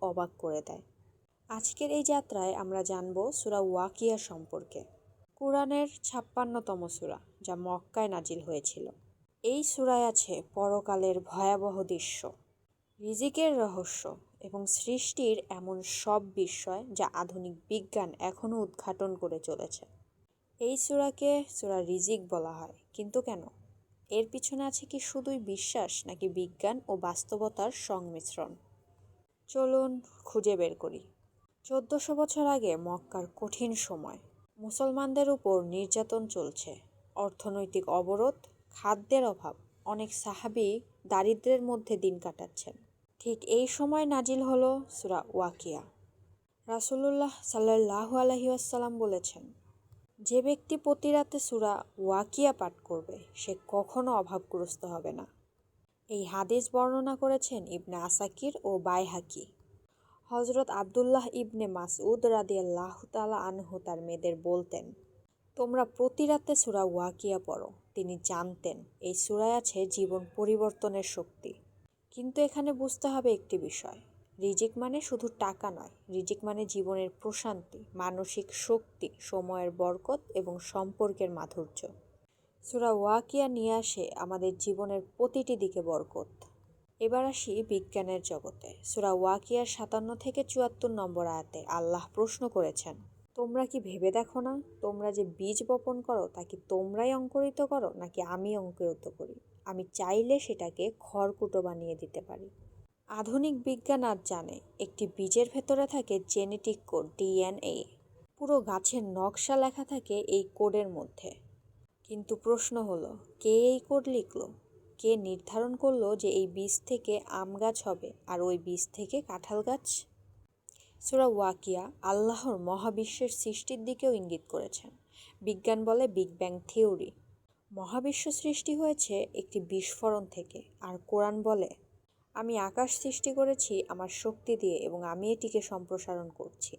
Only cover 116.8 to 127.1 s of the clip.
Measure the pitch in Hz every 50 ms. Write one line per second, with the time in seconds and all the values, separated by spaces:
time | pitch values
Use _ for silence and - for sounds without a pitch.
116.8 | - - 254 233 240 - 208 208 - - - 185 190 190 196 196 214 226 226 -
117.8 | - 214 180 175 - - - - _ - 180 175 175 180 180 175 165 180 180 175
118.8 | - - - - 208 190 - 285 294 - 190 180 - - 214 214 214 247 262 277
119.8 | - - - - - _ _ _ - - - - - _ _ _ _ - _ -
120.8 | - _ _ - - - - 262 262 254 220 208 202 190 185 - - 196 185 180
121.8 | 180 208 - - - 190 196 202 214 220 233 226 240 262 226 180 175 175 185 196
122.8 | 196 226 202 208 220 226 - - 254 240 - - - 220 214 - - - 262 233
123.8 | 220 226 254 247 - 262 240 214 185 175 170 160 - _ - 160 - - - -
124.8 | - - - _ _ _ _ - - - - - 202 202 208 190 - 240 220 220
125.8 | 220 226 226 240 262 247 190 190 185 180 170 - 185 180 180 180 175 - - 226
126.8 | 220 214 190 170 - -